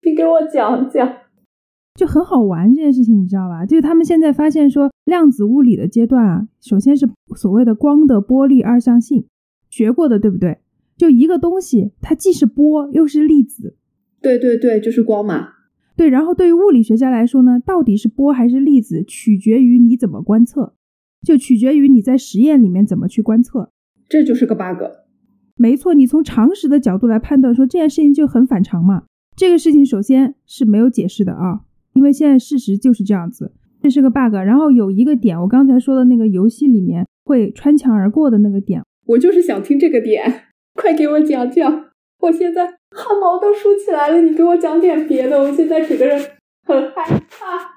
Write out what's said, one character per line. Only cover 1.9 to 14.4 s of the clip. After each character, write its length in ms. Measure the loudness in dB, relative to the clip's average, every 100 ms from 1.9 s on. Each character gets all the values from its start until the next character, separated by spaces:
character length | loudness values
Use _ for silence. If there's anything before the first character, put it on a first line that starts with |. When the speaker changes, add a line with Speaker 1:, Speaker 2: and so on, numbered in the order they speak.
| -6
Speaker 2:
就 80 | -2
很 160 | -2
好 200 | -2 -2
玩 320 | 0 0 2
这 80 | 2
件 100 | 0
事 100 | 0
情， 200 | 2 2
你 40 | 0
知 120 | -4
道 100 | -6
吧？ 180 | -8 -2
就 120 | -2
是 40 |
他 140 | 0 0
们 100 | 0
现 140 | 0
在 140 | 0
发 160 | 0 -2
现 200 | 2 0
说 220 | 2 -2 _ -4
量 260 | 0 2
子 140 | 0 0
物 160 | 2
理 160 | 2 2
的 100 | -2
阶 180 | -2 0
段 200 | 0 0
啊， 220 | -2 -6 _
首 180 | -4 0
先 200 | 2 0
是 120 | 0 -6 _
所 160 | -8 -2
谓 140 | 0
的 100 | 0
光 320 | 0 0 2 2
的 140 | 2
波 260 | 0 0 2
粒 160 | 2
二 160 | 2 0
象 220 | 2 0
性， 260 | 0 -4 -4 _ _ _ _
学 200 | -4 -2
过 200 | 0 0
的 100 | 0
对 100 | -2
不 80 | -2
对？ 200 | -6 -6 _ _ _ _
就 120 | 2
一 160 | 4 2
个 140 | 0
东 220 | -2 -4
西， 300 | -2 -2 -2 _
它 120 | -8
既 200 | -2 -2
是 120 | 0 -2
波 440 | 2 0 0 -2
又 160 | -2 0
是 180 | 0 2
粒 160 | 2
子。 360 | 0 -4 -18 _ _ _ _ _
Speaker 1:
对 160 | -2
对 200 | 0